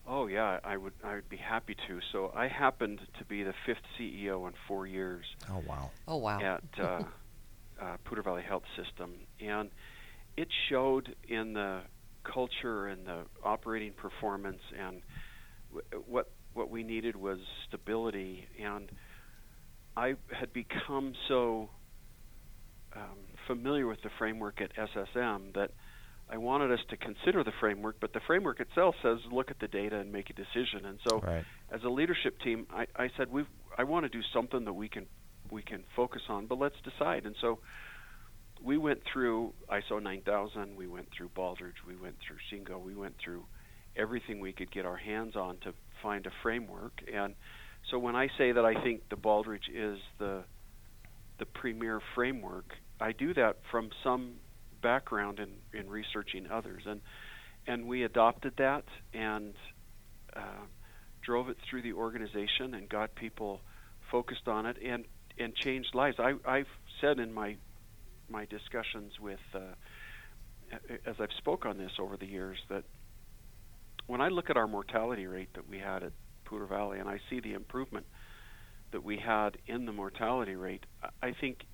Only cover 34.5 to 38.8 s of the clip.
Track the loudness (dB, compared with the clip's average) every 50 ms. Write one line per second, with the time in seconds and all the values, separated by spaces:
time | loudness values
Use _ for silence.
34.5 | 2 2 2 2 0 -2 -2 -2 -4 -6 -6 -8 -12 -16 -16 -16 -16 -12 -10 -6
35.5 | -6 -6 -4 -4 -6 -6 -6 -2 4 4 4 4 4 -6 -2 0 0 0 2 0
36.5 | 2 4 4 2 2 -2 -10 -10 0 2 4 4 4 2 0 -2 -4 2 4 4
37.5 | 4 2 -2 -12 -12 -12 -12 -12 -12 -12 -14 -14 -14 -14 -14 -14 -14 -14 -16 -14
38.5 | -14 -6 2 4 4 6